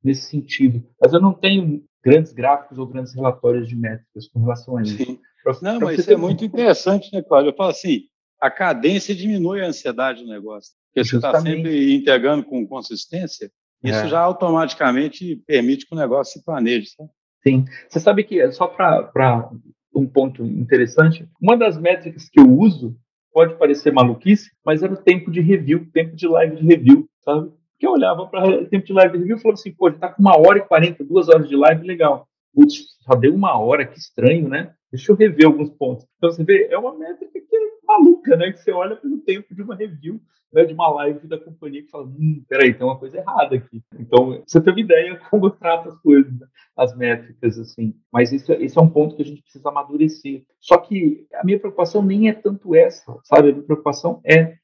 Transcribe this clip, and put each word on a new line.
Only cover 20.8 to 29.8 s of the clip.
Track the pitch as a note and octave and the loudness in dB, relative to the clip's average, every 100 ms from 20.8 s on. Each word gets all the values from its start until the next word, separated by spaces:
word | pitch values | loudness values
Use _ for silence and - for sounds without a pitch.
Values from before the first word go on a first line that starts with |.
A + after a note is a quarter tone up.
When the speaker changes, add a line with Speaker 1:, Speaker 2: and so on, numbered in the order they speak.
| A#2+ - D#3+ D#3+ - _ | 2 2 2 0 -12 _
Speaker 1:
uma | F#3 A#3+ | 0 2
das | A3 D#3+ | 0 -2
métricas | E3+ F3+ E3+ - - | -2 -2 -6 -20 2
que | - | 8
eu | C3 | 8
uso, | C3 G#3+ D#3 A#2+ - _ _ _ | 8 4 0 -10 -14 _ _ _
pode | D#3+ E3 E3 | 2 2 2
parecer | D3+ C#3+ D3+ | 0 2 0
maluquice, | C3 B2 A2+ F#3+ G3+ - _ | 2 2 0 2 0 0 _
mas | - D#3 | -4 -2
era | F#3 | -2
o | F#3+ | 0
tempo | - F3+ - | 2 2 -2
de | E3+ | -2
review, | E3 F#3 C#3 E3 - | 0 0 0 -4 -2
tempo | E3 E3 | -4 -4
de | - F3 | -6 -2
live | E3 D#3+ D#3 | 0 0 0
de | |
review, | D#3+ D#3+ B2 C#3+ - _ | 2 4 8 6 4 _
sabe? | - D3+ F3 _ _ | -4 -4 -4 _ _
Porque | _ - | _ -2
eu | |
olhava | E4 F#3 E3+ F#3 | 0 0 -2 -6
pra | F#3+ | -2
re-, | F#3+ F#3+ F3+ | 0 0 -2
tempo | G3 G3 | -6 -2
de | |
live | F#3+ F#3 | 2 2
de | F3 | 2
review | F3+ A3+ | -6 -2
e | |
falava | A3 G#3 | -2 -2
assim, | G3 | -12
"Pô, | D#3+ | -2